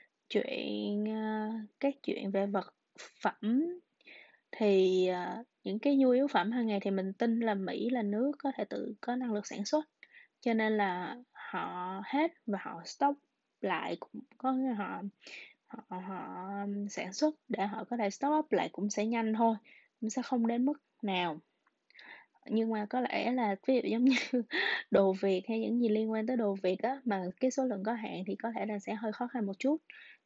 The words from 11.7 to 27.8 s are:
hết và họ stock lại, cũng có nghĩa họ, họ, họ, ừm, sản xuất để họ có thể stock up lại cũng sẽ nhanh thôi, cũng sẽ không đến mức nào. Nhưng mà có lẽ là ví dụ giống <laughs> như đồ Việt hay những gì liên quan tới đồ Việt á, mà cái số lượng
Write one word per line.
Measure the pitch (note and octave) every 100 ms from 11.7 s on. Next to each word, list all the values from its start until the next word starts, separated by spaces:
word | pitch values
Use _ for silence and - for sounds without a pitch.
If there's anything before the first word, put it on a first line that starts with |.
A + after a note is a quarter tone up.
| F3+ F3+ F#3+ G3+
hết | C4+ E4 - -
và | G3
họ | - E3 E3
stock | - C#4+ C#4+ _ _ _ _
lại, | G3+ E3+ - E3+
cũng | - G#3+ - _
có | C4
nghĩa | C4 C4
họ, | G#3+ F#3 F#3 G3 - - - - _ _
họ, | A3+ - F#3
họ, | F#3 F#3 F3 F3+ F#3+ G3+
ừm, | G3+ G3+ G3+
sản | - F#3
xuất | G3 D4+ D4+ _
để | A#3+ G3+
họ | G#3
có | - A#3+
thể | G3+
stock | - C#4 D4+
up | D4+
lại | F#3 E3+
cũng | - G3+
sẽ | G3+ A3
nhanh | A#3 A3
thôi, | A3 A3+ A3 - - _ _
cũng | A3
sẽ | B3+
không | A#3+ B3 A3+
đến | A#3 C4
mức | D4+ _ _
nào. | G#3 F#3 F3 D#3 - _ _ _ _ - - - - _ -
Nhưng | A3 A3+
mà | A3 G#3
có | B3+
lẽ | B3 - G#3
là | B3+ A3 G3 -
ví | C4
dụ | -
giống | A3 B3
<laughs> |
như | B3+ - B3+ A3 F4 - - -
đồ | G3 G3
Việt | F#3+ G3 F#3 F#3+
hay | A3+
những | A3 A#3
gì | A#3+
liên | G#3+ A3
quan | A3 A3
tới | B3+
đồ | G#3 G3
Việt | F#3 F#3+
á, | A#3 C4+ B3
mà | G3 F3+ -
cái | C4
số | B3+ C4
lượng | G3